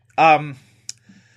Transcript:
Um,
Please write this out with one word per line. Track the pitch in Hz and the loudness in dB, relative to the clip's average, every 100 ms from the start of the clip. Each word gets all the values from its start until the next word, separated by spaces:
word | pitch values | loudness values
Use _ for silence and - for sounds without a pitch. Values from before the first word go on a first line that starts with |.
| _ - | _ -2
Um, | 160 151 151 135 _ _ - - _ _ _ | 2 0 -2 -16 _ _ -20 -20 _ _ _